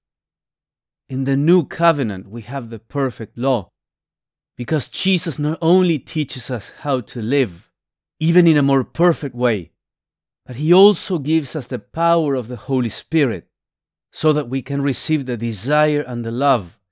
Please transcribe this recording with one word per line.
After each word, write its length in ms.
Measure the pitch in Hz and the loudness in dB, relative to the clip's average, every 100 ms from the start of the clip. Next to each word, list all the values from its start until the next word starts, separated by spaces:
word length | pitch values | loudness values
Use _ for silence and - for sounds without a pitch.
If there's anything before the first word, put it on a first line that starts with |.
| _ _ _ _ _ _ _ _ _ _ - | _ _ _ _ _ _ _ _ _ _ -10
In 160 | 131 | -6
the 120 | 135 135 | -2 0
New 280 | 151 180 | 4 4
Covenant, 640 | 139 - 170 147 113 95 92 | 2 0 0 2 -2 -6 -10
we 140 | 113 | -14
have 260 | 107 139 117 | -10 -10 -10
the 100 | 113 | -14
perfect 600 | _ 143 135 - 110 117 | _ -4 -4 -4 -12 -4
law, 320 | 131 120 92 _ _ _ _ _ _ _ _ - | -2 -2 -4 _ _ _ _ _ _ _ _ -10
because 320 | 120 151 - | -4 -4 -4
Jesus 500 | - 190 180 175 151 | -4 0 0 0 -4
not 180 | 147 160 | -4 0
only 360 | 165 185 180 156 | 2 4 4 0
teaches 520 | - 156 139 127 - | -4 -6 -6 -8 -8
us 220 | 117 - - | -8 -10 -10
how 200 | 147 131 | -4 -4
to 220 | - 123 | -4 -6
live, 480 | 110 143 113 87 _ _ _ _ _ - | -2 0 0 -4 _ _ _ _ _ -4
even 280 | 160 170 170 | 2 4 6
in 120 | 151 | 4
a 40 | |
more 220 | 139 135 | 4 2
perfect 500 | 120 - 175 - 139 | 0 2 2 2 -4
way, 380 | 120 123 104 80 _ _ _ _ _ _ _ | -2 -2 -2 -6 _ _ _ _ _ _ _
but 120 | - 120 | -14 -2
he 180 | 156 | 4
also 440 | 180 202 190 - 170 | 8 8 6 -2 -4
gives 380 | 139 160 143 151 | 0 -2 -2 -6
us 100 | - | -6
the 120 | 120 | -8
power 560 | - 165 170 170 151 | -8 -2 2 2 2
of 140 | 135 113 | -2 -4
the 80 | 120 | -8
Holy 340 | - 131 120 | -4 -2 -2
Spirit, 580 | - - 160 131 92 - _ _ _ _ _ _ | -6 -2 0 0 -2 -10 _ _ _ _ _ _
so 200 | - 156 | -2 0
that 180 | 147 120 | 0 -2
we 100 | 131 | -6
can 220 | - 143 | -4 -2
receive 420 | 139 - - 156 | -2 -2 -2 -2
the 120 | 127 117 | -2 -4
desire 600 | 117 101 117 151 151 147 | -4 -4 0 2 2 0
and 220 | 131 120 | -4 -6
the 80 | 117 | -6
love 480 | 117 139 120 87 _ _ | 0 2 0 -2 _ _